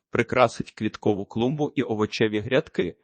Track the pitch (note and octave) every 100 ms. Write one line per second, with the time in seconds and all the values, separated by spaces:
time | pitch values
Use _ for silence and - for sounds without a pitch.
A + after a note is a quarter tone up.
0 | _ - A#2 B2 A#2 - - - G#2+ -
1 | A2 G2 G2+ A2+ B2 D3+ D3 - A#2 G#2+
2 | G#2+ - A2+ G#2+ A2+ B2+ - - F2 -